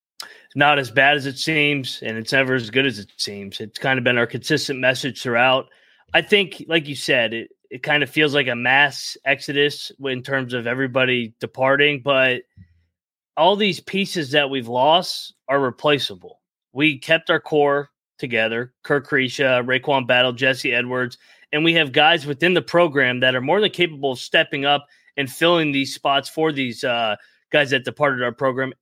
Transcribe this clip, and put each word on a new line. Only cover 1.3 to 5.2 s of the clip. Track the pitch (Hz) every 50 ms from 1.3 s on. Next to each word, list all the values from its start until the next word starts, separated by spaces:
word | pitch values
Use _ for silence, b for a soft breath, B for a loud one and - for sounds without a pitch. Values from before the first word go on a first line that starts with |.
| 127 -
seems, | - 160 160 151 147 147 147 139 127 - - -
and | - 113 110 113
it's | 110 -
never | 143 135 135 131 131
as | 131 117 104
good | 110 131 139 135
as | 113 104
it | 101 - _ -
seems. | - 107 101 101 101 98 - -
It's | 113 107 - -
kind | - 135 131 131
of | 120
been | 127 123 120
our | 120
consistent | 113 - 120 - - 156 143 - - 139 127
message | 131 127 131 123 - 135 - -